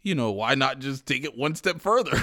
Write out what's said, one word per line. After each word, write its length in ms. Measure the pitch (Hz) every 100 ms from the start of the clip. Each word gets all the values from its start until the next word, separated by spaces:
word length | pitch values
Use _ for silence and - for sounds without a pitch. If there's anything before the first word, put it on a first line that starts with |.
you 120 | 196
know, 160 | 151 113
why 220 | 101 113
not 240 | 135 135 131
just 260 | 135 135 -
take 180 | 131
it 120 | 147 117
one 180 | 147
step 260 | 160 185 165
further 320 | 196 240 160 120